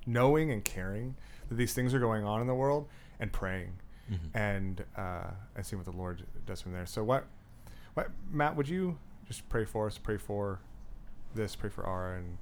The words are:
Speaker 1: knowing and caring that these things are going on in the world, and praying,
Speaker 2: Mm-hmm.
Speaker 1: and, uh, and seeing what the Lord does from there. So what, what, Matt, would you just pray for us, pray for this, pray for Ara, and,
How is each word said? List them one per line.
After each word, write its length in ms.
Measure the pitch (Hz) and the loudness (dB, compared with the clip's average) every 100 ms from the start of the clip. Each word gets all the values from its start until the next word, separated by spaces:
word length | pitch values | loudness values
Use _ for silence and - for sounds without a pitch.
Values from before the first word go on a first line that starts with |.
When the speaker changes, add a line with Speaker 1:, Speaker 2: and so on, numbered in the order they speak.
| - | 0
Speaker 1:
knowing 420 | 120 131 156 156 | 6 8 8 6
and 160 | 107 - | 2 -2
caring 500 | 95 92 104 131 131 - - - | -2 -2 -2 -4 -6 -10 -10 -2
that 60 | 117 | 2
these 200 | 120 - | 4 4
things 180 | 123 | 4
are 60 | 131 | 6
going 240 | 117 107 104 | 6 4 4
on 160 | 110 | 2
in 60 | 123 | 2
the 80 | 127 | 4
world, 320 | 139 147 147 - - - | 4 4 0 -10 -14 -4
and 120 | 107 | 0
praying, 420 | - 95 92 90 92 - - - | 0 0 0 -4 -8 -10 -12 -4
Speaker 2:
Mm-hmm. 260 | 95 82 113 | -4 -2 0
Speaker 1:
and, 460 | 104 98 98 90 - - | 2 2 0 -2 -4 -4
uh, 340 | 95 87 87 90 - - | -4 -4 -6 -8 -10 -8
and 100 | 98 | -6
seeing 160 | 98 | -6
what 80 | 90 | -6
the 80 | 90 | -4
Lord 280 | 90 87 - - - | -4 -6 -6 -4 -4
does 160 | 92 | -4
from 120 | 90 | -4
there. 120 | 90 90 | -6 -4
So 200 | 110 110 | 0 2
what, 180 | 135 - - - - - - - | 2 0 -12 -18 -16 -14 -14 -6
what, 160 | - - - - | -2 -2 -2 0
Matt, 240 | 147 147 151 | 2 4 4
would 100 | 139 | 2
you 300 | 180 180 156 - - - | 2 2 0 -8 -14 -10
just 180 | 113 - | -8 0
pray 160 | 117 | 0
for 240 | 107 110 107 | 2 2 0
us, 100 | - | 0
pray 200 | - 104 | -2 -2
for 420 | - 104 101 92 - - - - - - - | 0 0 0 -2 -8 -12 -10 -10 -8 -6 -4
this, 220 | 110 104 - | -2 -2 -2
pray 140 | 104 | -4
for 180 | - 95 | -2 -2
Ara, 300 | 92 92 92 | -2 -2 -4
and, 200 | 87 90 | -4 -8